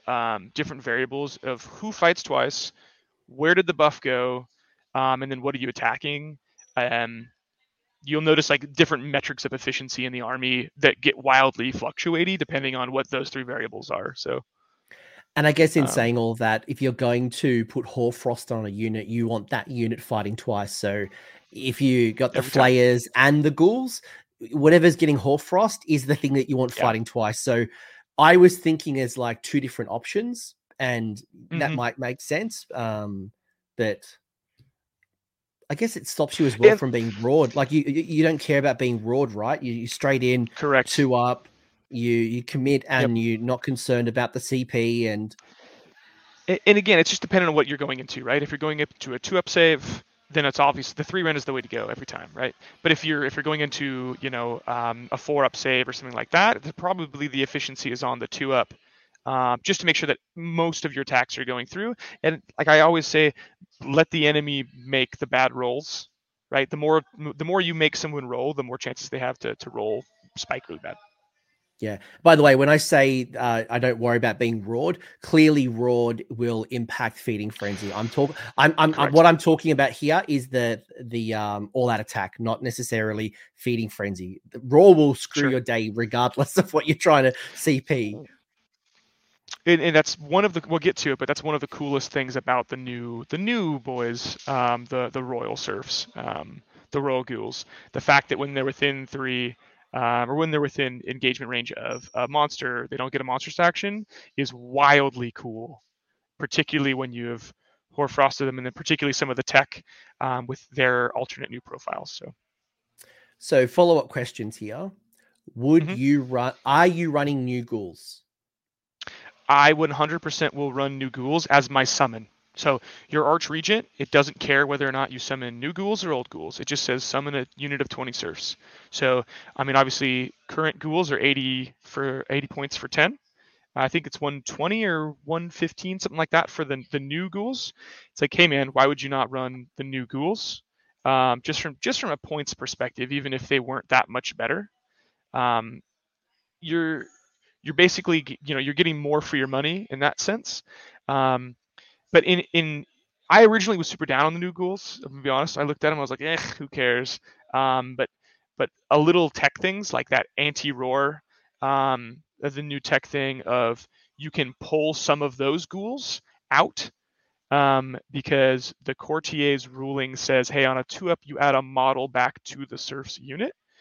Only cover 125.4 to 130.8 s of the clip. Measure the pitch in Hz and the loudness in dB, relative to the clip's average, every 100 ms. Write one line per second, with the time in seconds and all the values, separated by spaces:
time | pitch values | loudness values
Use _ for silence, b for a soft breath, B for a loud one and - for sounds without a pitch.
125.4 | 123 117 139 175 196 214 185 135 123 - | -6 -8 -8 -6 -4 -4 -2 -6 -6 -12
126.4 | 78 - - 143 - 127 - 135 143 139 | -12 -10 -8 -4 -2 -4 -4 -6 -4 -6
127.4 | 131 - 143 139 135 - 127 - 87 - | -8 -10 -10 -6 -6 -6 -10 -8 -10 -10
128.4 | - - b b b - 135 127 117 B | -12 -12 b b b -4 0 0 -2 B
129.4 | B - 139 135 135 - 139 127 127 - | B -8 0 2 2 0 -2 -2 -4 -10
130.4 | - - 156 143 | -10 -4 -4 -4